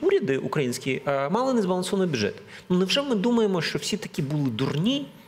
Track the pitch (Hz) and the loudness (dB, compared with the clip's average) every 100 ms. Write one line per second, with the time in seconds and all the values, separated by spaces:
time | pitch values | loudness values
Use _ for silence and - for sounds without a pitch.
0 | 349 403 202 135 139 156 127 120 139 131 | 2 2 2 0 0 0 0 -2 -2 -2
1 | - 139 139 214 262 240 190 185 185 196 | 0 0 0 0 2 2 2 0 0 0
2 | 185 127 101 - - - - 180 190 285 | 0 2 -2 -4 -14 -12 0 2 2 0
3 | 285 220 226 240 214 185 151 147 - 208 | 0 2 2 4 2 2 -2 -4 -4 -4
4 | - - 139 151 135 110 135 143 202 277 | -6 -4 -2 0 0 0 -2 0 0 0
5 | 277 - | -4 -14